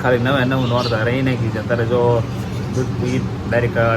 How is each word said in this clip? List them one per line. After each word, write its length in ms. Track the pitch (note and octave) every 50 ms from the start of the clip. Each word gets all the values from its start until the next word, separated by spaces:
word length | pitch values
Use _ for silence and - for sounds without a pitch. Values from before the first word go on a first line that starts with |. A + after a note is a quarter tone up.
| -
ખાલી 160 | B2+ B2+ A#2+
નવે 260 | A#2 B2+ C#3+ C3+ B2+
નવ 180 | B2+ C3+ C3 B2+ A#2
નોરતા 340 | A#2+ B2 A#2+ A#2 A#2 G#2+ A2
રહી 200 | A#2 B2 C3+ C3
નાખી 280 | C3 B2+ A#2+ A#2 G#2+ -
છે. 40 | A2
અત્યારે 260 | G#2+ G#2+ A#2+ A#2 A#2
જો 140 | A2+ B2 B2 A#2+ A#2+ A#2+ A#2 A2+ - - - - - - - - - G#2+
દૂધ 180 | B2+ B2+ - - -
પી 180 | A#2+ B2 B2+ C3 - - - - - -
ડાયરેક્ટ 260 | A2+ A#2+ A#2+ A#2 - A#2 A#2 A#2 A2+